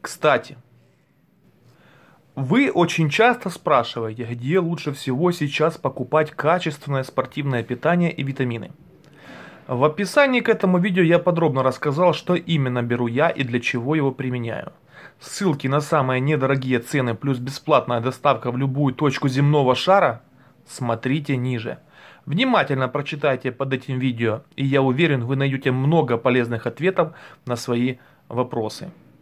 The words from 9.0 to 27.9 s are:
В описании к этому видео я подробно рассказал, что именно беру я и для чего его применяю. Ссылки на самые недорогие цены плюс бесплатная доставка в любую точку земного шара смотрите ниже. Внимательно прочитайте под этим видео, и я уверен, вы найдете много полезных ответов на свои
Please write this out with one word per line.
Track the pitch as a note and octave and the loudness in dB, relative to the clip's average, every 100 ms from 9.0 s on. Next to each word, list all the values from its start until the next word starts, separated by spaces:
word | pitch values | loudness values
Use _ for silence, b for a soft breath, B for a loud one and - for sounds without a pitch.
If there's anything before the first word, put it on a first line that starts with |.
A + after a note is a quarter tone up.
| B B B B B B - | B B B B B B -6
В | B2+ | 2
описании | D3 D3+ G3 - C#4 B3 | 2 2 0 4 4 4
к | A#3 | 2
этому | A3 F#3+ F#3 | 2 4 2
видео | G3 F3+ | 2 4
я | E3 E3+ | 4 4
подробно | E3+ E3+ E3 C3+ | 4 2 2 2
рассказал, | C3 B2+ D3+ C#3+ F3+ | 0 0 -4 2 2
что | D#3 - | 2 -2
именно | F3 F3 D#3+ C3 B2 | -2 0 0 0 -2
беру | A#2 A#2+ A#2+ | -2 -2 0
я | A#2+ E3 | 0 0
и | - | 0
для | B2+ A#2+ | -2 -2
чего | A#2+ B2 A#2+ | -2 -4 -2
его | D#3 C#3 | 0 0
применяю. | C3 C3 B2 A#2 A2 - - B B B B | -2 -6 -4 -6 -8 -10 -16 B B B B
Ссылки | - - G3 C#3+ C3 | -16 -2 0 0 0
на | C#3+ | -2
самые | D3 D#3 C3 B2+ | 0 0 2 0
недорогие | C3+ D3+ C3 C#3 C3 B2 | 2 0 2 0 0 -2
цены | A#2 D3 B2+ | 0 -2 -2
плюс | A2+ C#3 B2+ | -2 -2 -4
бесплатная | B2 C3+ - D#3 - A#2+ | -4 -10 2 2 2 -2
доставка | A#2+ B2+ D3 B2 B2 | -2 0 0 0 -2
в | B2 | -2
любую | C3+ C3 C#3+ | -2 0 -2
точку | C3 D3 C#3 C#3+ | 2 0 0 0
земного | C3 C#3+ D3 C3 | 2 4 4 4
шара | D#3 - G3 D#3+ A2+ _ b b b _ | 2 4 4 4 0 _ b b b _
смотрите | - B2 A2+ C3 D3 C#3+ C3 | -6 -4 -2 0 -2 -2 -2
ниже. | B2 B2 A#2+ - B B B B | -2 -4 -6 -12 B B B B
Внимательно | - D#3 C4 A3+ C3+ C3+ C3 | -6 -2 2 2 2 0 -2
прочитайте | C#3+ C#3+ D3 D3 B2+ C3 | -4 -6 -2 -2 -2 -4
под | A#2+ C3+ | -6 -4
этим | C3 - B2+ | -4 -4 -4
видео, | C3 A#2 A#2 - - | -2 -2 -2 -2 -10
и | - | -6
я | C#3 C#3 | 0 2
уверен, | C3+ B2+ E3 C#3 | 2 2 2 2
вы | A#2 C3+ | 0 0
найдете | C#3 C3+ C3+ | 0 0 0
много | B2+ C3+ E3 C3 A#2 | 2 2 2 2 2
полезных | C3 B2 A#2 A#2 A#2+ | 2 2 2 -2 -6
ответов | - E3+ F#3 E3 B B B - | -2 -2 0 -2 B B B -8
на | A#2+ | -6
свои | - A#2+ B2 | -2 0 0